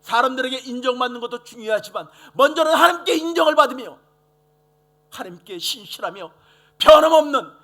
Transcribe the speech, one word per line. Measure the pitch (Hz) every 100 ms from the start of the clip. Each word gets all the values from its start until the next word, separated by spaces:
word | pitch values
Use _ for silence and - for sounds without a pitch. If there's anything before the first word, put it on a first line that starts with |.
사람들에게 | - 233 254 262 254 262
인정받는 | 254 247 254 247 247 240
것도 | 240 240
중요하지만 | - 240 220 214 - 202 156 _ -
먼저는 | - 277 311 311
하나님께 | 311 339 339 349
인정을 | 330 320 339 320
받으며 | 302 277 254 208 135 _ _ _ _ _ _ _ _ _ _ _
하나님께 | - 190 175 - 185
신실하며 | - 240 202 - 196 190 165 _ _ _ _ _
변함없는 | - 311 311 320 302 277 - -